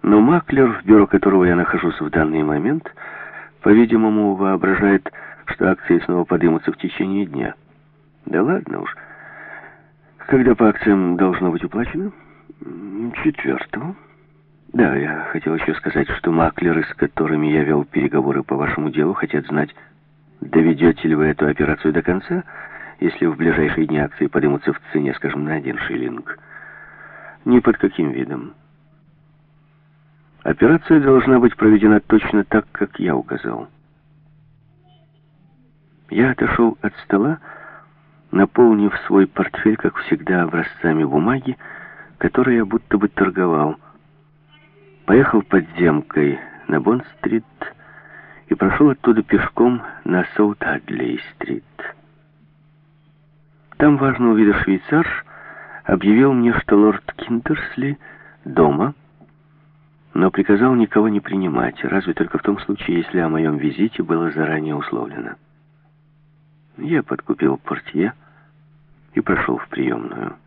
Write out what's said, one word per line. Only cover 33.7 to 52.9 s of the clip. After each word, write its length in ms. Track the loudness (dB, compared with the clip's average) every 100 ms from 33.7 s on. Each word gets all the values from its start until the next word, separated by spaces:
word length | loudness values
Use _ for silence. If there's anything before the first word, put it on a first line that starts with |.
| _ _ _ _ _ _ _ _ _ _ _ _ _ _ _ _ _ _ _ _ _ _ _ _
Я 220 | 0 0
отошёл 480 | 2 -2 2 2 2
от 140 | -8 -8
стола, 340 | -2 0 2 -2 -8 -20 -20 -20 _ _ _ _ _
наполнив 640 | 0 2 6 6 6 2 -2 0
свой 200 | 2 2
портфель, 500 | 0 -6 0 0 0
как 200 | -4 -6
всегда, 480 | -4 -4 0 -2
образцами 600 | 0 -2 -6 -4 -2 0
бумаги, 540 | 0 0 0 -2 -4 -10 -12 -20 -20 -20 -20 _
которые 420 | -2 0 2 2
я 60 |
будто 320 | 0 -4 -2 -2
бы 120 | 0
торговал. 680 | 0 -2 0 0 0 0 -4 -16 _ _ _ _ _ _ _ _ _ _ _
Поехал 380 | 2 4 4 0
подземкой 1000 | 0 -2 -2 0 0 0 -2 -2 -2 -2 -12 -18 -4
на 140 | -2
Бонд-стрит 640 | 0 -2 -4 -8 -4 -4 -6 _ -16 -16 -20 -20 -20 -20 -20 -20 _
и 80 |
прошёл 340 | 0 0 4 4
оттуда 320 | 4 2 2
пешком 600 | 2 0 0 0 0 0 -6 -12
на 200 | -2 -2 -2
Саут-Адлей-стрит. 1300 | 0 0 0 -6 -6 -8 -6 -6 -6 -10 -14 -10 -10 _ -18 -18 -18 _ _ _ _ _ _ _ _ _